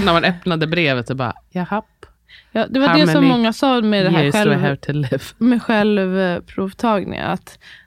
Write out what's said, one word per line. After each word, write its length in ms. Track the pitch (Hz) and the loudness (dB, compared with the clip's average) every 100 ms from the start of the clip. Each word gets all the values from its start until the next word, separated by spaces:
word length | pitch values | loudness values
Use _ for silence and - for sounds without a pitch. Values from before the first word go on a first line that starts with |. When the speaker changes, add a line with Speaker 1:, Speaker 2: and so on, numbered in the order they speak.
Speaker 1:
när 80 | 196 | 4
man 120 | 165 | 2
öppnade 420 | 165 175 - 165 156 | 2 -2 -4 -2 -2
brevet 440 | 170 160 131 113 | 0 0 0 -2
och 60 | 131 | -4
bara, 180 | 123 - _ | -6 -8 _
"Jaha." 320 | 180 180 208 - _ - _ _ - _ | -8 -6 -6 -8 _ -20 _ _ -20 _
Speaker 2:
Ja, 140 | 226 226 | -4 -2
det 100 | 262 | 0
var 80 | 285 | 2
Speaker 1:
How 100 | - | 4
Speaker 2:
det 80 | 302 | 4
som 80 | |
Speaker 1:
many 120 | 294 277 | 4 4
Speaker 2:
många 240 | 247 226 | 2 0
sa 280 | 226 277 247 | 0 0 2
med 240 | 220 208 | 2 2
det 60 | 185 | 2
här 120 | 170 | 2
Speaker 1:
years 120 | 143 | 2
do 60 | 214 | 2
I 20 | |
Speaker 2:
själv-, 180 | 160 139 | 2 2
Speaker 1:
have 160 | 143 139 | 0 -2
to 160 | - | -4
live? 260 | 147 135 135 - - | -4 -2 -4 -6 -2
Speaker 2:
med 240 | 240 240 | 0 0
självprovtagningar, 1700 | - 220 208 208 190 185 185 170 - - 196 - 233 208 190 - 80 | 0 0 2 0 0 0 -2 -4 -8 -8 -8 -4 -2 -2 -4 -6 -6
att 260 | - - - - - | -6 -10 -20 -20 -20